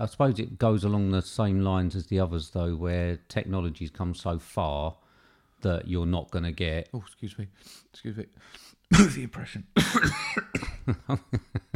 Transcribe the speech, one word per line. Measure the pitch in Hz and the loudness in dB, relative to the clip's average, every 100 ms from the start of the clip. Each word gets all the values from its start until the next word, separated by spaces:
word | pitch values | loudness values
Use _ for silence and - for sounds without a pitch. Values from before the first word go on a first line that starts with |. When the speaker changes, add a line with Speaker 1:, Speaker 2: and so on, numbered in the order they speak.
Speaker 1:
I | 110 | -4
suppose | - 139 110 | 2 2 2
it | - 101 | -4 0
goes | 113 107 | 2 4
along | 101 104 98 | 2 2 2
the | 95 | 0
same | - - 104 95 | 0 0 2 2
lines | 98 95 90 | 2 2 0
as | 92 - | -2 -2
the | 95 | 0
others, | 90 85 76 | 0 -2 -4
though, | 90 85 | -4 -2
where | 80 87 87 87 85 - | -2 -2 0 0 -4 -6
technology's | 110 - 95 87 78 80 | -6 -2 -2 -2 -4 -8
come | - 90 85 | -6 -6 -4
so | 87 85 | -4 -4
far | - - 80 71 80 - _ _ _ _ _ _ | -6 -4 -2 -2 -4 -6 _ _ _ _ _ _
that | 95 85 - | -2 -2 -2
you're | 87 85 | -2 0
not | 87 - | 0 -2
gonna | 90 85 | -4 -4
get | 76 82 80 - | -2 -2 -4 -6
Speaker 2:
Oh, | 123 - | -10 -12
excuse | - 104 - | -12 -12 -10
me. | 98 - - - - | -12 -14 -20 -20 -20
Excuse | - 113 107 | -16 -12 -12
me. | - - - - - _ - | -12 -18 -20 -20 -20 _ 6
<coughs> | |
The | 170 185 135 | 8 8 4
impression. | 123 - 85 104 - - | -8 -10 -12 -12 -2 0
<coughs> | - - - - - - - - - - - - - 135 - 120 - - - | 2 2 0 0 -4 -6 -6 -6 -6 -6 -4 -4 -2 -4 -2 -6 -4 -10 -4